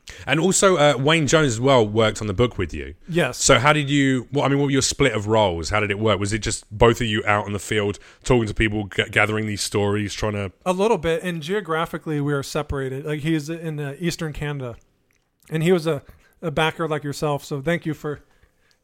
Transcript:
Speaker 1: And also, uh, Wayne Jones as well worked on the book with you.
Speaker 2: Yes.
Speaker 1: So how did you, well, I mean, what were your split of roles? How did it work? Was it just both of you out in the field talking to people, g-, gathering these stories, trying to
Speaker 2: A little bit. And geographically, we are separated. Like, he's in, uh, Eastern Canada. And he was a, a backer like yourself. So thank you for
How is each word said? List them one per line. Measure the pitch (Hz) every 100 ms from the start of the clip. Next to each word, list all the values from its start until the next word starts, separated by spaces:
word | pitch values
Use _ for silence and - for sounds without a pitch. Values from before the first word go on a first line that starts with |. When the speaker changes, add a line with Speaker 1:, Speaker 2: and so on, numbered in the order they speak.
| - - 127
Speaker 1:
And | 156
also, | 185 - 196 160
uh, | 147 127
Wayne | 139 165 139
Jones | 160 143
as | 110
well | 135 131 107
worked | 110 110 98
on | 107
the |
book | 95 120 -
with | 87
you. | 78 69 80 -
Speaker 2:
Yes. | 165 135 -
Speaker 1:
So | - 120
how | 139
did | 151 139
you, | 143 135 131 -
well, | 139
I | 131
mean, | 139
what | 139
were |
your | 135
split | - - 135
of | 107 104
roles? | 110 101 85 78
How | 104
did | 104
it | 101
work? | 110 95
Was | 101
it | 110
just | 110 - - 104
both | 120 117
of | 117
you | 107 107
out | 104 101
in |
the | 101
field | - 107 101 - - -
talking | - 127 104
to | 101
people, | 110 107 98
g-, | - 107
gathering | 110 104 107 107
these | 101
stories, | - 107 101 104 101 -
trying | 107
to | 101 98 - 185
Speaker 2:
A |
little | 185 220 190
bit. | 165 165
And | 180 170
geographically, | 147 208 160 160 165 165 165 147
we | 143
are | 143
separated. | 135 156 147 139 131 131 151
Like, | 151
he's | 156 160 143
in, | 165 160 147
uh, | 139 143
Eastern | 170 - 160
Canada. | - 147 143 123 110 _ _ _ _ _ _ -
And | 156
he | 165
was | 180 160
a, | 143 - - _ _
a | 165
backer | 147 160 165 160
like | 151
yourself. | 147 135 151 143 -
So | 143
thank | 147 170 160
you |
for | 143 151 139 - _ _ _ _ _